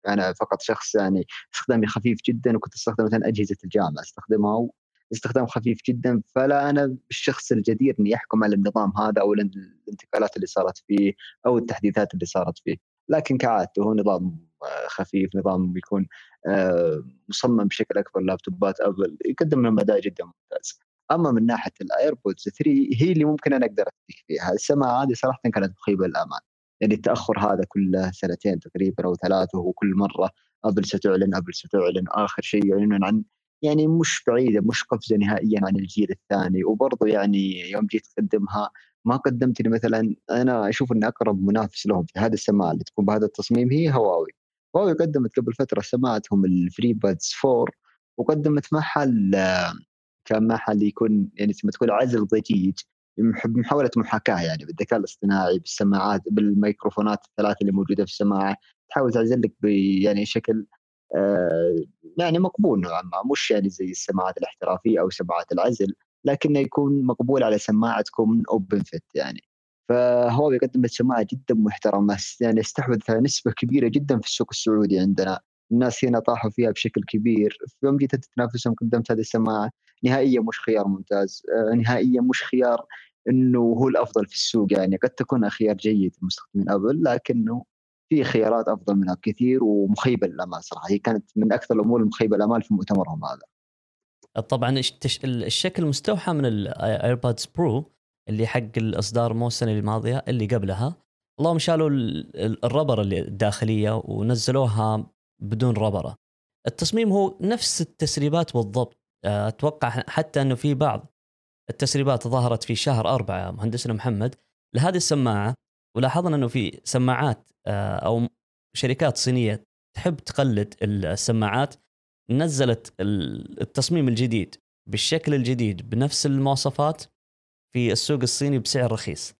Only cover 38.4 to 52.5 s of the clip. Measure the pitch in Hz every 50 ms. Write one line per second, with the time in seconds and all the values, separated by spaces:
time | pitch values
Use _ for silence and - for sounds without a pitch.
38.4 | 101 98 101 104 104 - _ - - _ _ _ _ 113 123 135 - 139 123 117
39.4 | 131 127 113 - 113 113 113 113 117 113 110 113 113 110 - _ _ - - 120
40.4 | 127 127 123 113 104 101 110 - 135 123 123 110 107 117 - - 139 113 101 95
41.4 | 95 98 104 110 107 98 - - - 104 101 90 85 - _ 92 107 113 110 104
42.4 | - - 101 101 92 82 78 - - - _ - 101 101 107 107 107 104 - -
43.4 | 101 - 117 117 123 127 135 156 165 156 135 127 110 98 87 85 80 - _ _
44.4 | _ _ _ _ _ _ - 170 208 190 160 156 170 165 147 143 123 110 _ 131
45.4 | 120 117 117 - 135 - 107 104 - - - 123 127 127 113 107 - - 104 98
46.4 | 95 92 90 90 87 92 92 - 117 120 110 110 104 98 90 80 - - - -
47.4 | - 135 127 117 120 131 _ _ _ _ _ _ _ _ _ - - - 156 151
48.4 | 147 156 151 147 - - 151 156 151 - - 151 143 135 120 110 98 95 98 95
49.4 | 95 92 92 90 90 85 80 - - _ _ _ _ _ _ _ _ - 110 107
50.4 | 110 113 113 113 - - 107 104 104 104 - - 113 110 107 104 98 98 _ -
51.4 | 104 107 101 - - 104 - - 127 113 104 107 131 127 120 110 104 98 113 107
52.4 | - -